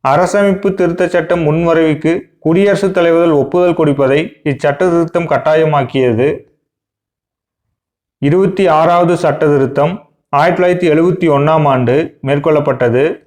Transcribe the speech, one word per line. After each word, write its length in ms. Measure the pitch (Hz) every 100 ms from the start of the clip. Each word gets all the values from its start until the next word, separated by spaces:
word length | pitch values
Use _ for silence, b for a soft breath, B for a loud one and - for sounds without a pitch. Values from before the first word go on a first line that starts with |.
| 131
அரசமைப்பு 580 | 147 190 202 202 190 190 180
திருத்த 260 | 175 170 180
சட்டம் 300 | 175 160 175 151
முன்வரைவுக்கு 640 | 156 170 165 160 151 160 175 - _ 156
குடியரசுத் 480 | 170 202 190 196 185
தலைவர்கள் 360 | 170 165 170 147
ஒப்புதல் 360 | 135 175 180 165
கொடுப்பதை 400 | 156 143 135 143 165 - 156
இச்சட்ட 280 | 139 147 139 185
திருத்தம் 360 | 170 165 175 165
கட்டாயமாக்கியது. 960 | 147 156 156 156 147 127 135 127 113 139 - - _ _ _ _ _ _ _ _ _ _ _ _ _ _ _ _ _ 139
இருபத்தி 400 | 175 196 196 185 156
ஆறாவது 400 | 165 175 170 175 165
சட்ட 160 | 143 156
திருத்தம் 400 | 147 131 139 151 202 _ _ _ 143
ஆயிரத்தி 200 | 165 175
தொள்ளாயிரத்தி 280 | 180 180 180
எழுபத்தி 360 | 156 170 185 170 139
ஒண்ணாம் 320 | 147 160 147
ஆண்டு 240 | 131 120 135 165 _ 131
மேற்கொள்ளப்பட்டது. 760 | 143 160 147 147 123 123 120 151 -